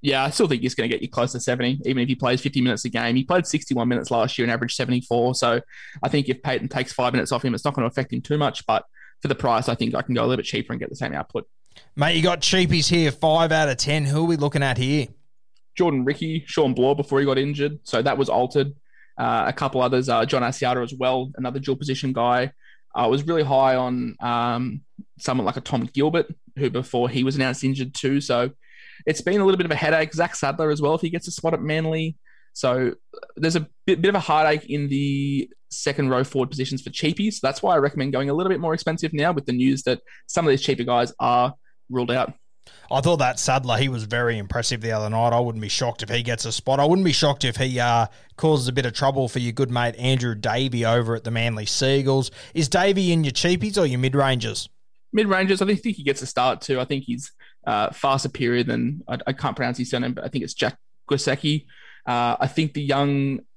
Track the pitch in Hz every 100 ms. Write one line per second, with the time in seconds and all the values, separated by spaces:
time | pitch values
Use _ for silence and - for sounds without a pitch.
0 | 143 135 139 151 190 131 127 - 117 120
1 | - - 147 127 - 123 123 135 - 135
2 | 123 127 127 127 147 139 123 107 123 117
3 | 117 123 131 180 175 - - 123 120 120
4 | - 120 113 - 120 117 120 - 123 123
5 | 123 120 123 127 123 117 - - - -
6 | 135 147 135 127 - 131 127 131 127 -
7 | 123 127 78 127 135 117 147 135 117 -
8 | 131 120 131 151 143 - - 110 - -
9 | - - 147 113 131 113 113 120 117 -
10 | - 120 117 127 - 117 117 123 - -
11 | 131 73 - 113 - - - - - -
12 | 147 170 165 175 - 190 180 170 147 170
13 | 160 - 160 160 165 160 151 127 - 151
14 | 143 147 165 165 143 143 139 120 127 147
15 | 123 - - - - - - - 175 139
16 | 127 147 160 160 - - 143 123 127 143
17 | 143 139 139 135 139 143 143 151 - 120
18 | 127 127 135 107 123 147 139 143 - -
19 | - - 120 117 - 127 135 131 123 127
20 | 131 117 113 139 123 127 127 123 120 131
21 | 127 131 131 135 127 135 135 135 147 135
22 | 139 127 120 123 131 - - - - -
23 | 120 135 147 170 143 135 135 131 127 123
24 | 123 - 120 120 120 120 127 143 - -
25 | - - - 127 101 123 - 131 113 -
26 | 147 160 - - - - 139 - 123 123
27 | 120 123 131 139 131 123 135 135 131 -
28 | 139 139 143 123 123 - - - - -
29 | - 156 - 202 196 190 175 151 156 160
30 | 156 160 170 - 139 151 156 151 147 156
31 | 170 165 - - 165 165 143 156 160 160
32 | 160 156 - - - - 131 127 131 -
33 | - - - - 160 165 156 - - 180
34 | 185 202 - 156 156 151 - 147 143 139
35 | 143 139 139 139 - - - - - 139
36 | 135 127 139 139 123 147 131 131 - -
37 | 151 175 208 208 - - 202 170 143 151
38 | 135 127 139 147 185 185 165 160 - 165
39 | 160 151 151 165 139 123 127 135 135 127
40 | - - - - 160 139 - 131 123 123
41 | 120 - 123 123 123 143 - - - 127
42 | 123 123 127 - - - - - - 135
43 | 139 170 127 127 - 135 127 113 135 127
44 | 107 120 120 113 98 120 117 120 113 110
45 | 107 110 117 120 120 113 107 - 123 117
46 | 113 120 117 117 113 110 - 135 147 180
47 | 185 135 151 139 131 117 131 127 120 117
48 | 113 - - - 160 151 120 127 127 110
49 | 139 135 127 131 120 113 135 120 120 113
50 | 123 131 123 110 107 117 135 120 117 117
51 | 117 113 117 113 117 110 107 - 135 139
52 | 135 135 127 - - - 147 180 190 196
53 | 185 165 151 127 175 180 214 208 160 123
54 | 131 139 135 127 113 107 - - - -
55 | - 214 214 190 190 190 190 202 233 202
56 | 139 135 131 - 127 120 - 135 127 139
57 | 135 120 - - - - - 107 104 -
58 | 139 135 139 - 120 120 120 120 120 147
59 | - 123 - 139 139 117 123 123 123 123
60 | 123 127 - 139 101 - 117 - - -
61 | - 139 - 135 156 151 - - - -
62 | - 123 120 117 135 - 160 - 143 139
63 | 143 139 139 135 -